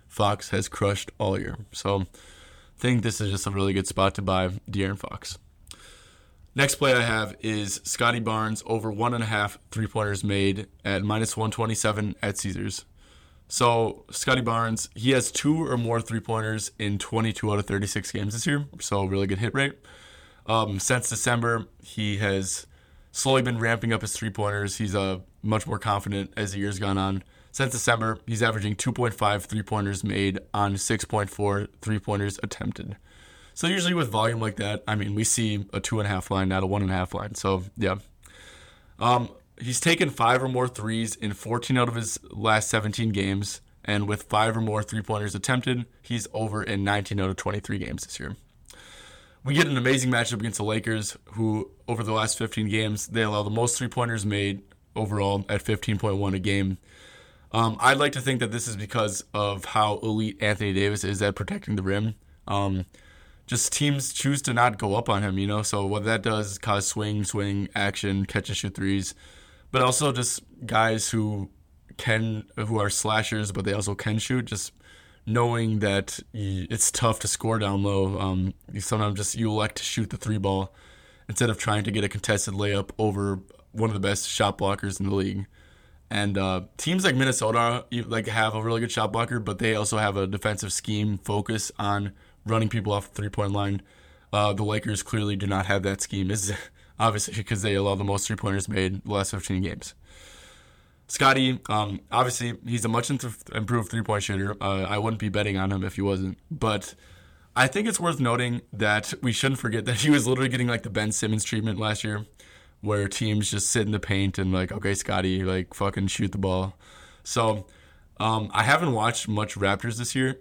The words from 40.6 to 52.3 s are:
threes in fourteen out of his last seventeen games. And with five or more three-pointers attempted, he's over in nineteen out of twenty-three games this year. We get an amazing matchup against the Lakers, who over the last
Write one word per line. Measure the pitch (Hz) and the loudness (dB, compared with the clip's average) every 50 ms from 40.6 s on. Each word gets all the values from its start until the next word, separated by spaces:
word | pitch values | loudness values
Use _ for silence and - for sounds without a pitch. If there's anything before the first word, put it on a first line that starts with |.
| 123 120 | 0 0
threes | - - 104 110 113 113 113 110 - | -2 -4 -4 -2 -2 0 -2 -2 -4
in | - - 104 | -4 -4 -6
fourteen | 101 - - 110 117 123 - - 131 127 | -6 -6 -4 -2 -2 -2 0 2 4 4
out | 120 120 | 4 4
of | 117 | 0
his | 117 113 107 - - - - | -2 -4 -4 -6 -8 -10 -12
last | - - 107 110 107 107 104 - | -8 -2 2 4 4 4 4 2
seventeen | - 110 104 107 101 - 117 110 | 0 0 2 0 0 0 0 0
games. | 104 101 98 98 98 98 104 - - - - _ - - - | 2 0 0 0 0 0 -2 -4 -6 -10 -14 _ -20 -10 -4
And | - 104 104 104 101 | -2 0 0 0 0
with | 104 101 - | -2 -4 -2
five | - - 107 110 113 110 113 | 0 2 2 2 2 2 0
or | |
more | 113 110 107 107 104 | 0 0 -2 -2 -2
three-pointers | - - 110 104 - 110 104 104 104 92 | -4 -4 -6 -4 -2 -2 -2 -2 -4 -4
attempted, | 101 - - 131 127 120 131 127 123 120 - - - | -4 0 0 0 2 2 0 0 -2 -2 -6 -12 -14
he's | - - 120 117 107 - - | -8 -6 -4 -4 -4 -4 -6
over | - 107 104 107 107 | -4 -4 -2 -4 -4
in | 101 - 107 98 101 | -4 -2 -2 0 0
nineteen | 101 101 104 101 - 104 101 | 2 0 0 0 -2 -2 0
out | 95 95 | 0 0
of | 95 - | -2 -2
twenty-three | - 98 98 104 - - 104 98 | -4 -4 -4 -4 -4 -4 -6 -4
games | 90 - - - - | -4 -6 -6 -8 -8
this | - - - | -10 -10 -10
year. | - - - - - _ _ - - - - - - - - - - - - - - - - _ - | -10 -10 -10 -12 -16 _ _ -20 -20 -20 -20 -20 -20 -20 -20 -20 -20 -20 -20 -20 -20 -20 -20 _ -4
We | 131 143 | 2 4
get | 147 170 147 | 4 4 4
an | 139 127 | 4 2
amazing | 120 131 135 131 127 127 | 4 4 4 4 2 2
matchup | 127 117 117 - 120 104 | 2 2 2 0 -2 -4
against | 107 117 101 - | -4 -4 -4 -2
the | 107 | -2
Lakers, | 104 107 110 - 113 113 110 107 - - - - - - | 0 0 0 0 -2 -2 -2 -4 -6 -8 -12 -16 -10 -4
who | 107 113 110 107 107 - - - - - - | -2 0 0 0 0 -2 -6 -12 -12 -6 -6
over | 120 110 113 | -4 -4 -2
the | 107 | 0
last | 110 110 107 110 | 0 0 2 0